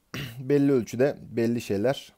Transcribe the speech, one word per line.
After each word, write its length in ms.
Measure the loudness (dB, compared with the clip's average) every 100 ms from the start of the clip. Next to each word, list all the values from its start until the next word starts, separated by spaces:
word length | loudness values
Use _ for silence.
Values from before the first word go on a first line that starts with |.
| _
<clears throat> 240 | -14 -12 -10
Belli 340 | 0 2 4
ölçüde 440 | 2 0 0 0 0 -6
belli 300 | 0 0 0
şeyler 520 | -2 0 0 -2 -8